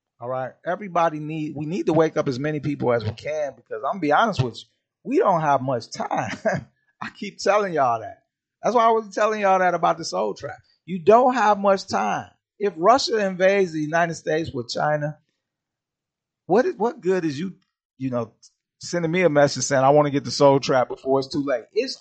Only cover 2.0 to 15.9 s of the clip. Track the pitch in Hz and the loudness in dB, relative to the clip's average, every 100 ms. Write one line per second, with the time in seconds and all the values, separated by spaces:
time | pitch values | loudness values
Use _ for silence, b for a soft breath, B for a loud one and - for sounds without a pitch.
2 | 160 156 143 123 147 151 143 143 123 117 | 2 0 -2 -2 -4 -4 -4 -2 0 0
3 | 107 110 139 151 143 - - 113 135 190 | -2 -6 -8 -6 -8 -10 -14 -8 -6 -2
4 | 147 156 226 - 123 107 - _ _ _ | 2 2 2 0 -4 -6 -20 _ _ _
5 | 190 302 220 170 156 135 131 120 - - | -4 0 2 2 2 0 0 -4 -6 -10
6 | - - 110 - 185 170 - _ _ - | -6 -4 -6 -4 -4 -4 -8 _ _ -16
7 | - - 202 - 226 202 196 151 127 117 | -14 -12 -12 -6 0 0 0 0 0 0
8 | 98 - _ _ _ _ - 240 226 226 | -6 -16 _ _ _ _ -2 2 4 2
9 | 208 208 214 214 196 185 180 170 170 165 | -2 -2 -2 0 2 4 2 2 0 -2
10 | 160 175 208 180 135 - _ _ - 185 | -4 -4 -4 -6 -12 -16 _ _ -12 -2
11 | 160 233 277 254 208 202 202 196 - 226 | 4 6 6 2 2 2 2 2 0 -4
12 | 208 156 95 _ _ - 202 160 190 269 | -2 -4 -8 _ _ -6 -6 0 4 4
13 | - 220 196 180 190 202 185 156 151 165 | 2 -2 -2 2 2 4 0 -2 -2 0
14 | 170 156 165 160 147 123 117 - 151 151 | 0 -2 -4 -4 -4 -8 -8 -4 -2 -2
15 | 147 147 _ _ _ _ _ _ _ | -4 -8 _ _ _ _ _ _ _